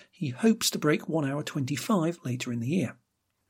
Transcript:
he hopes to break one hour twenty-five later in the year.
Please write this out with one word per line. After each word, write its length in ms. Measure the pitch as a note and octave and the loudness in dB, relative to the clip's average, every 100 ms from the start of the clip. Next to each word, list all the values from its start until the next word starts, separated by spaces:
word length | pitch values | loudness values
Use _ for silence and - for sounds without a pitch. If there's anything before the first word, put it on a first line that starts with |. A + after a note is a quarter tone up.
| - | -12
he 160 | - D3 | -8 -6
hopes 420 | B2 A3+ A3 - | 2 4 4 0
to 80 | - | 2
break 300 | D3+ E3 - | 2 2 0
one 200 | D#3+ C#3 | -2 0
hour 140 | C#3+ | -2
twenty-five 760 | - D3+ B2 A#2 - A3 D#3+ E3 | -4 -4 -2 -2 2 2 2 -2
later 280 | C3 B2 B2 | -4 -4 -4
in 80 | A#2+ | -4
the 80 | A#2 | 0
year. 300 | F3+ C#3 - _ _ _ _ | 0 -2 -6 _ _ _ _